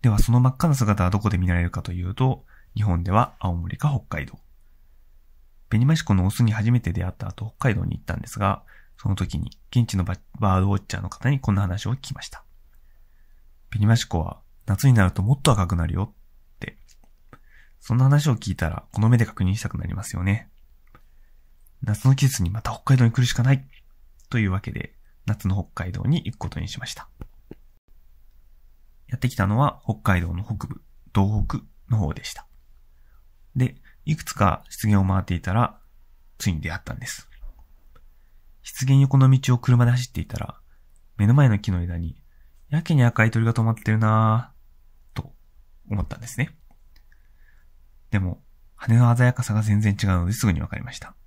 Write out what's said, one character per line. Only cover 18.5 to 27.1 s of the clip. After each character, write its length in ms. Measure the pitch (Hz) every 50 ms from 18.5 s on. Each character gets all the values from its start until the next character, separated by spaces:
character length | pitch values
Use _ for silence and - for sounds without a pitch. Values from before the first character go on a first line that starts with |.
| 92
い 20 |
た 120 | - 87 80
ら 160 | - - - -
こ 80 | - -
の 100 | 104 113
目 100 | 123 120
で 80 | 117 -
確 160 | - - 98
認 100 | 92 95
し 80 | 110
た 80 | - -
く 80 | - -
な 80 | 90
り 80 | 90 -
ま 100 | - -
す 120 | - -
よ 80 | - 90
ね。 260 | 98 101 113 - - - - - _ - - _ - - - - _ - - - _ - - _ _ - _ - - - _ -
夏 240 | - 104 - - 131
の 80 | 135
季 140 | 131 143 131
節 120 | - -
に 80 | 92 85
ま 140 | 92 110 -
た 80 | -
北 240 | - - _ - 135
海 20 | 127
道 80 | 123
に 60 | 113
来 100 | 113 -
る 60 | 123 123
し 60 | -
か 100 | - 120
な 100 | 131 139
い 100 | 135 135 - - - - - - _ - - - - - _
と 80 | - 120
い 80 | 107 95
う 40 |
わ 100 | 92 98
け 100 | - -
で、 260 | - - - - _ - - - _ _ - -
夏 200 | 104 - - 98
の 80 | 95
北 300 | 101 85 - - - 87
海 60 | 90
道 100 | 92 92 95
に 180 | - 151 175 -
行 100 | - -
く 40 | -
こ 100 | - -
と 100 | - -
に 80 | 80 -
し 120 | - -
ま 80 | - -
し 80 | -
た。 120 | - - -